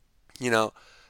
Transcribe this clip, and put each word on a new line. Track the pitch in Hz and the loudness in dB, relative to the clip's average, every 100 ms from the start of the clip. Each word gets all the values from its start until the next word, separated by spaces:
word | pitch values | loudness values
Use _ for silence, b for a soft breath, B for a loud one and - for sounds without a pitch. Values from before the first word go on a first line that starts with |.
| _ _ _ - | _ _ _ -8
you | 127 | 0
know, | 113 110 b b b | 0 0 b b b